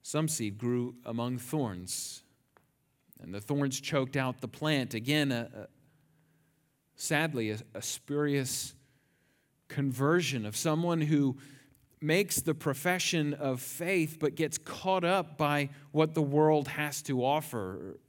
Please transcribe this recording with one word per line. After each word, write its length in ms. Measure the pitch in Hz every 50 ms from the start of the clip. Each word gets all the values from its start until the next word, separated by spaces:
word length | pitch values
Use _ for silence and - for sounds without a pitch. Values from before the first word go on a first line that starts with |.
| _
"Some 240 | - - 151 160
seed 300 | 156 156 - 113 104 101
grew 380 | 104 120 120 123 123 123 123 123 - -
among 360 | 117 117 117 117 123 127 120
thorns, 840 | 123 - - 156 139 110 95 90 90 92 - - - - - - _ _ _ _ _ _ _ - _ _ _ _ _ _ _ _ _ _ - -
and 140 | - 82 92
the 80 | 104
thorns 380 | 104 - 143 143 143 139 131 -
choked 360 | - - 156 143 131 127 -
out 240 | 139 131 131 123 -
the 80 | -
plant." 460 | 113 - - 151 156 156 139 127 110 -
Again, 380 | 110 113 127 151 151 147 139
a, 180 | 127 117 117 - -
a, 140 | 107 101 - _ _ _ _ _ _ _ _ _ _ _ _ _ _ _ _ _ _ _ _ _ _ _ _ _
sadly, 540 | - - - 156 147 160 160 147 123 113 107
a, 80 | 107 110 - - -
a 80 | 101
spurious 920 | - - - - _ - 143 147 147 147 139 143 131 135 - - - - - - _ _ _ _ _ _ _ _ _ _ _ _ _ _ _ _ _
conversion 800 | _ - 143 139 139 127 113 135 143 165 180 170 123 139 123 107
of 100 | 104 107
someone 460 | - - 165 151 160 170 175 170 165
who 340 | 156 147 156 143 143 135 123 - - - - - - _ _ _ _ _ _ _
makes 420 | - 151 156 185 202 180 - -
the 120 | - 165 151
profession 800 | 156 - 151 135 135 - 180 180 185 - - - 165 151 147 143
of 260 | 139 147 135 131 131
faith 580 | - - - - 170 175 196 180 160 156 160 -
but 160 | 156 143 156
gets 220 | - 160 147 156
caught 460 | - - - - - - 185 190 185 170
up 340 | 170 185 196 170 160 151
by 320 | - 156 143 147 147 143 139 143 - - -
what 220 | - 151 160 156 156
the 80 | 165
world 460 | 151 139 139 147 156 156 156 151 143
has 340 | - - 147 151 147 139 -
to 240 | - - 135 127 123
offer. 720 | 131 143 156 156 156 - 117 98 92 95 - 78 95 - - _